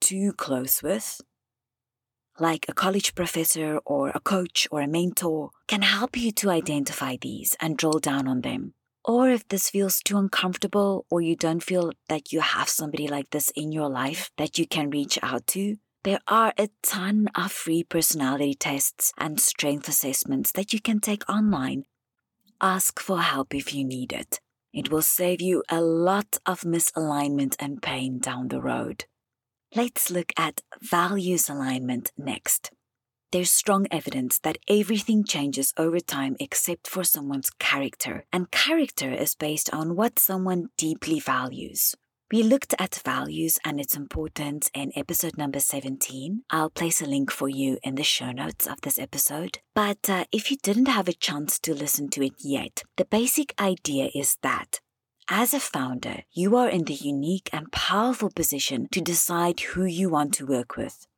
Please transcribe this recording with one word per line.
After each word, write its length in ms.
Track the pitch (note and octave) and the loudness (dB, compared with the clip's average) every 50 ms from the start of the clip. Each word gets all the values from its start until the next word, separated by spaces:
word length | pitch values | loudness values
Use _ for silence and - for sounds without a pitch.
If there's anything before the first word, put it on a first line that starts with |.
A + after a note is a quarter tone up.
too 320 | - - F#3+ F#3+ G3 G3+ - | 0 0 2 2 0 0 0
close 500 | - - - C3+ B2+ B2+ C3 - - - | -2 -4 -2 -2 -2 0 0 -2 0 0
with, 380 | D3+ G3 A3 - - - - - _ _ _ _ _ _ _ _ _ _ _ _ _ _ _ _ _ _ _ _ _ _ | -2 -2 -2 -2 -8 -10 -12 -16 _ _ _ _ _ _ _ _ _ _ _ _ _ _ _ _ _ _ _ _ _ _
like 280 | - E3 E3 D#3+ D#3 - | -2 0 0 0 -2 -4
a 60 | - - | -4 -2
college 420 | - F#3+ F#3+ F#3+ G3+ - - - | 0 2 2 2 2 0 0 -2
professor 640 | - F3 E3+ - E3+ E3 - - E3 D#3 D#3 D3+ D#3 - | -2 -4 -2 -2 -2 0 0 0 0 -2 -2 -2 -4 -2
or 240 | - D3 C#3 C#3 C#3 | 0 0 0 0 0
a 100 | - - | -2 -2
coach 480 | - - G3+ F#3+ F3+ E3+ - - - - | 0 0 0 0 0 0 0 -2 0 0
or 120 | - D3+ | 0 -2
a 60 | C#3+ | 0
mentor, 640 | C#3+ D#3 E3+ F3 F3+ - - F3+ E3+ D#3+ D#3 D3 C#3 - _ _ | 2 2 2 2 2 0 0 0 0 0 -2 -4 -8 -12 _ _
can 140 | - G#3+ G3+ | -2 0 2
help 360 | G3+ G3 G#3 G3+ A#3 C4+ - | 2 2 2 2 0 -2 -2
you 140 | B3 A#3+ A3+ | -2 -2 0
to 180 | G#3 - - G3 | 0 2 2 4
identify 680 | F3+ E3 - - D3+ D3 C#3 - - - C#3 C3 B2+ B2 | 2 2 2 2 0 0 0 -2 -4 -4 -4 -4 -6 -6
these 340 | - C3 A2+ G#2 - - - - | -6 -8 -8 -4 -2 -2 -2 0
and 160 | D#3+ D#3+ D#3 | 0 -2 0
drill 220 | B2+ D#3+ D#3+ D#3 D#3 | 0 2 2 2 2
down 280 | - D3 C3+ C#3 C3+ | 0 0 0 0 0
on 140 | C3 C3 B2+ | 0 0 0
them. 320 | - B2+ - - - - - _ _ _ _ _ _ | -2 -2 -4 -6 -8 -10 -12 _ _ _ _ _ _
Or 240 | - A#3 B3 B3+ C4 | 2 4 6 6 6
if 180 | B3 A3+ - | 4 2 0
this 220 | _ G3+ F#3+ - - | _ -2 -2 -2 0
feels 320 | - G3 G3 F#3+ - - | 0 0 2 2 0 0
too 160 | - - G3+ | 0 0 2
uncomfortable 880 | G3+ G3 - - - - F#3 F3+ - - G3 - G#3 G3+ G3 G3 F#3 - _ | 2 2 2 0 0 0 0 -2 -2 -4 0 2 2 4 4 2 0 -2 _
or 120 | E3+ F3 | 0 2
you 160 | E3+ E3 E3 | 2 2 0
don't 260 | - - D#3+ E3 E3+ - | 2 2 0 0 0 -2
feel 280 | - F#3 F3+ F3 E3 - - _ - | 0 0 0 0 0 -4 -8 _ -4
that 240 | D#3 D3+ - - C#3+ | -4 -4 -4 -2 -2
you 80 | D#3+ | 0
have 260 | D3+ - - - - | 0 0 0 0 0
somebody 400 | - - - D#3+ D3+ D3+ D3+ D3+ | 0 -2 -2 -2 -4 -4 -4 -4
like 220 | D3 C#3+ C#3+ C#3 - | -2 -2 -4 -4 -4
this 200 | - - - - - | -2 0 0 0 -2
in 160 | - D#3 D3+ | -2 -4 -2
your 160 | D#3 D#3 D3+ | -2 0 0
life 420 | C#3+ C3+ B2 C3 C3+ D#3+ F3 F#3+ - _ | 0 0 0 0 -2 -2 -4 -8 -8 _
that 200 | - D#3 D#3+ - | -4 -4 -2 0
you 100 | E3+ E3 | -2 -2
can 220 | - - E3 D3+ C#3+ | 0 0 -2 -2 0
reach 280 | C#3+ D3 C#3 - - - | 0 -2 0 0 -2 -2
out 260 | - B2 B2+ A#2 - | -2 -2 -2 -2 -2
to, 300 | - - F#3+ G3 G#3 G#3+ - _ _ _ _ _ | -2 -2 -2 -2 -2 -4 -6 _ _ _ _ _
there 160 | G3 G3 - - | 0 0 0 2
are 260 | - G#3+ A3+ A3+ A3 - | 2 4 6 6 4 4
a 120 | - G#3 G#3 - _ | 2 0 0 -2 _
ton 480 | - - - G3+ F3+ G3 G#3 G#3+ G#3 G#3 - | -4 -2 -2 0 0 2 4 4 4 2 2
of 180 | - F3 G3+ | -2 -4 -4
free 320 | - - - E3 D#3+ E3+ E3+ | -4 -6 -2 0 0 0 0
personality 720 | - - E3+ D#3 - - D#3 C#3 C3 C#3 C#3 D3 C#3+ C#3 | 0 0 2 2 2 2 2 2 0 2 2 0 0 0
tests 580 | - - D#3 C#3+ C#3 C3+ - - - - - - | 0 -2 -2 0 0 0 -2 0 0 0 0 0
and 220 | - - D#3 D#3 - | 0 -4 -2 0 2
strength 480 | - - - - - D3 C#3+ D3 C#3 | 2 2 2 2 0 0 0 0 -2
assessments 640 | - D3 - - C3+ C3+ - - - C#3 C3+ - - | -2 -2 0 0 0 -2 -2 0 0 0 0 0 0
that 220 | - F#3 G3 - - | 0 -2 -2 -2 -2
you 80 | G#3+ | -2
can 180 | - - A3 G#3 | 0 0 0 2
take 300 | - G#3+ G#3 G#3 - - | 2 0 -2 -2 -2 0
online. 560 | G3 G#3+ G#3+ G#3+ F#3+ C#3 C3 C3 C3+ C3+ C#3 _ _ _ _ _ _ _ _ _ _ _ _ _ _ _ | 2 4 4 4 4 2 0 -2 -4 -6 -8 _ _ _ _ _ _ _ _ _ _ _ _ _ _ _
Ask 400 | - F#3+ F#3 F#3 - - - - | 0 2 2 2 0 0 -2 -4
for 220 | - - F#3+ E3+ | -2 0 0 2
help 340 | E3 D3+ - C3+ C3+ - C#3+ | 2 2 2 0 -2 -2 -4
if 180 | C#3 C3+ - D3 | -4 -4 -4 -4
you 120 | C#3 C3+ | -2 -2
need 260 | C3 C3 B2+ B2+ - | -2 -2 -4 -6 -6
it. 300 | - - - - - - - _ _ _ _ _ - | -6 -8 -6 -6 -6 -8 -8 _ _ _ _ _ -8
It 180 | C3+ C3 - | -6 -2 0
will 120 | D#3 D#3 D#3+ | 0 2 2
save 360 | - - - F3+ F3+ F3+ F3 | 2 2 2 2 2 2 2
you 240 | F3 F#3 F3+ D3 - - | 2 2 2 2 2 0
a 100 | E3 E3 | 2 2
lot 600 | E3+ E3 E3 E3 E3+ F#3 G3 G3+ G#3 - - - - | 4 4 4 4 4 4 4 2 0 -2 -6 -4 -2
of 160 | - F#3 - | -2 -4 -2
misalignment 920 | - E3+ E3 E3+ E3 - - D#3+ D#3+ D3+ D3 C#3+ C#3+ C#3+ C#3+ C#3+ C#3 C3+ - - | 0 0 0 2 2 0 0 0 0 0 0 0 0 0 2 2 0 0 -2 -4
and 220 | C#3+ C#3 C#3+ B2+ | -4 -6 -6 -6
pain 380 | - C#3+ C#3 C3 C3 C3 B2+ B2+ | -6 -4 -4 -4 -4 -4 -4 -4
down 300 | B2 C3 B2+ B2+ B2+ B2 | -4 -4 -4 -4 -4 -4
the 100 | B2 B2+ | -4 -4
road. 460 | B2 C3 B2 B2 A#2+ - - - - - _ _ _ _ _ _ _ _ _ _ _ _ - | -2 -2 -2 -2 -4 -6 -8 -10 -12 -14 _ _ _ _ _ _ _ _ _ _ _ _ 0
Let's 360 | - B3 A#3+ - - - - | 0 0 0 0 -2 -2 0
look 200 | F3+ F3+ E3+ - - | 0 0 -2 -2 -2
at 240 | - D#3+ D#3 - - - _ - - - | -2 -2 -2 -2 -8 -12 _ -20 -16 -4
values 680 | - - F3 F3 F#3 G#3 G3+ F3+ F3+ F3+ E3 - - | 0 2 2 4 2 0 0 2 2 2 2 2 0
alignment 600 | C#3+ C#3+ C3+ C3 C3 C3 B2+ B2 B2+ A#2+ - - - | -2 -4 -2 -2 -2 -2 -2 -2 -2 -2 -4 -6 -8
next. 540 | - C#3+ C#3 A2 - - - - - - - - _ _ _ _ _ _ _ _ _ _ _ | -6 -6 -6 -6 -4 -2 -2 -2 -2 -2 -10 -16 _ _ _ _ _ _ _ _ _ _ _
There's 180 | - F3+ F3+ F3 | 0 0 2 4
strong 380 | - - - G#3+ G3+ G3 G3 - | 2 2 4 4 2 2 2 0
evidence 480 | - D#3 - C#3+ C#3 C3+ B2+ B2+ - - - | -2 -4 -4 -4 -4 -4 -2 0 -2 0 0
that 160 | D#3 D#3+ - - | -2 -4 -4 0
everything 560 | - G#3 G#3 G#3 F3+ A3+ G#3 - - A3 G#3+ G3+ | 4 4 4 4 2 0 0 2 2 4 4 4
changes 500 | - - D#3 C#3+ C#3+ C3 C3+ C3+ - - | 2 0 0 0 0 0 0 -2 -2 0
over 220 | - D#3+ E3 E3 F3 | 0 0 2 2 0
time 360 | E3+ - - C#3 C3+ C3+ C3 - | -2 -2 -4 -2 -2 -2 -2 -4
except 480 | C#3+ - - - - - E3+ - - | -6 -4 -2 -2 0 -2 -4 -6 -8
for 160 | - - F#3 F3+ | -6 -6 -2 0
someone's 460 | - - D#3 C#3+ C#3 C#3 C3+ C3 - - | 0 0 0 -2 -4 -4 -2 -2 -4 -4
character, 680 | _ - - - C#3 C#3 C3 - _ - C3 F#2 - - _ | _ 0 0 0 0 0 -4 -4 _ -6 -6 -6 -8 -6 _
and 200 | - F#3 F3+ - | -2 -2 -2 0
character 600 | - - - C#4+ D#4+ E4 C#4+ - - - D3 C3 | 0 0 2 4 4 2 2 2 0 -4 -2 -2
is 220 | B2+ - D3+ - - | -2 0 0 -2 -2
based 400 | - D#3 D3+ D3+ D3+ - - - | -2 -2 -2 0 -2 -2 -2 -2
on 220 | D3+ D#3+ E3 E3+ | -2 -2 0 2
what 240 | F3+ A3 A#3+ - - | 2 2 2 2 2
someone 480 | - - F#3+ F#3+ F#3 F#3 F#3 F3 E3+ B3 - | 0 2 2 0 0 2 2 0 0 -2 -4
deeply 420 | - D#3+ D#3 D#3+ - - D3+ D#3+ D3 | -2 0 0 -2 -2 0 0 0 0
values. 760 | - - C3 B2+ B2+ C3 C3+ D3+ - - - - - - - - _ _ _ _ _ _ | 0 -2 -2 0 -2 -4 -6 -8 -10 -8 -2 0 0 0 -2 -4 _ _ _ _ _ _
We 120 | A3 A3+ A3 | 2 4 6
looked 320 | A3 C4 C#4 - - - | 6 6 4 4 0 -2
at 240 | - F#3 - - - - | -2 0 -4 -4 -6 -4
values 540 | C3+ B2+ C3 C#3 D3 D#3 D#3 E3 D#3+ D#3+ - - | -4 -2 -2 -2 -4 -2 -2 0 0 0 0 0
and 140 | D#3 D3 C#3+ | -4 -4 -4
its 160 | C#3 - - | -2 -2 -4
importance 760 | C#3+ C#3+ C3 - D#3+ D#3 D#3 - - D3 D3 C#3+ D3+ C#3 - - | -4 -4 -6 -6 -6 -6 -4 -6 -6 -6 -4 -4 -2 -2 -2 -2
in 160 | C#3 C#3 C#3 - | -2 -6 -4 -4
episode 440 | C#3+ C#3 - E3+ - - D#3+ - - | -6 -4 -2 -2 -2 -2 -2 -4 -4
number 200 | D3 C#3 C3+ C#3+ | -4 -4 0 0
seventeen. 840 | C3+ - - C#3 C3+ C3+ C3+ C3+ - - C3+ C3 C3+ E3 G3+ A#3 - - | 0 0 0 -2 -4 -6 -2 -2 -2 -4 -4 -10 -8 -6 -6 -6 -4 -2
I'll 180 | - D#3+ D#3 D#3 | 0 0 0 -2
place 320 | - - E3+ E3 E3 - | -2 -2 -2 0 0 0
a 60 | D#3+ | 0
link 240 | C#3+ C#3 C#3 C#3 C3 | 0 0 0 0 0
for 180 | - - C#3 C#3 | -2 -2 -4 -4
you 300 | C3+ C3+ C3+ C3+ B2+ - | -2 0 0 0 0 0
in 140 | - C3 C3+ | -2 -4 -4
the 80 | C3+ - | 0 0
show 280 | - - - C3 B2 | 0 0 0 -2 -6
notes 360 | B2 B2+ D3 D#3+ - - - | -6 -6 -6 -8 -4 -4 -4
of 140 | - - - | -4 -4 -8
this 180 | - C#4+ - - | -4 -2 -2 -2
episode. 580 | C4+ - - C#4 - - D4 - F3 - - - _ _ _ | -4 -4 -2 0 0 0 0 -2 -6 -6 -10 -12 _ _ _
But, 340 | G#3+ G#3 G3+ G3+ - - | 2 2 2 0 -2 0
uh, 180 | - F#3+ F3+ - - | 0 0 0 0 0
if 200 | - G#3+ - - | -2 -2 0 0
you 60 | C#4 C#4 | -2 0
didn't 260 | - G3 G3+ A#3 C4 | 0 2 4 4 4
have 200 | C4+ B3 G#3 F#3 | 6 4 2 2
a 60 | F3+ E3+ | 0 -2
chance 440 | - - - D#3+ D3 D3+ D3+ - - | -2 -2 -2 -2 -2 -2 -2 -2 -2
to 120 | - E3 D#3 | 0 -2 -2
listen 360 | C#3+ D3 C#3+ - D3+ C#3+ C3+ | -2 0 -2 -2 -2 -2 -4
to 140 | - C#3 C#3 | -2 0 0
it 100 | C3+ C3+ | -2 -2
yet, 460 | - D#3+ C#3+ C#3 B2 - - - - - _ _ | -6 -4 -2 -2 -2 -2 -4 -8 -12 -12 _ _
the 80 | - F#3 | -2 0
basic 540 | - - G#3+ A#3+ B3 - D#4 C#4+ - - - | 2 2 2 2 4 2 0 0 -2 -2 0
idea 520 | G3+ G3 F#3 - _ D3+ C#3+ C3+ C3+ - - | 0 0 0 0 _ -2 0 0 -2 0 -2
is 240 | C#3 C#3 - - - - | -2 0 0 0 0 0
that 380 | C3 - - - - - - - _ _ _ _ _ _ _ - - | -2 -2 -2 -4 -6 -8 -8 -8 _ _ _ _ _ _ _ -6 0
as 240 | F3+ G3+ A#3+ B3 C#4+ | 2 2 4 4 2
a 60 | C#4 | 0
founder, 640 | - - - C#3+ C3 B2+ B2+ B2 - - - - - _ | -2 -2 -2 -2 -2 -2 -4 -4 -6 -6 -8 -8 -12 _
you 260 | _ E3+ F3+ G3+ A3+ | _ 0 4 6 6
are 100 | B3 B3 | 6 6
in 160 | A#3 - F3 D#3+ | 6 4 2 0
the 100 | D3 D3 | 0 -4
unique 560 | C3+ - C#3+ C#3+ C#3 C#3 D#3+ F#3+ F#3 - - - | -4 -4 -2 -2 0 0 0 -2 -2 -2 -2 -2
and 180 | D#3 D#3 - | -2 -2 -2
powerful 580 | - - - - F#3 G3+ A3+ B3+ B3 - A3 G3+ | -4 -2 0 2 2 2 2 2 2 0 -2 -2
position 600 | - - D#3+ - D3 C#3 - - C#3 A#2+ B2+ - | -2 0 -2 0 0 0 -2 -2 -2 -2 -4 -2
to 80 | - F#3+ | -2 -2
decide 640 | D#3+ F3 E3+ E3 - - F3 E3+ F3 F3 E3+ - | 0 0 2 2 2 2 2 2 2 2 2 0
who 240 | - - - F3 F#3 | -4 -4 -2 0 0
you 240 | F#3 E3 E3+ F#3+ F3+ | 0 2 2 2 2
want 240 | D#3+ D3 D3 C#3+ - | 4 2 2 2 0
to 100 | - C#3+ | -2 0
work 300 | C3+ C3+ B2 B2 - - | 0 0 0 0 -4 -6
with. 320 | - G#2+ - - - - _ _ | -8 -8 -8 -8 -14 -20 _ _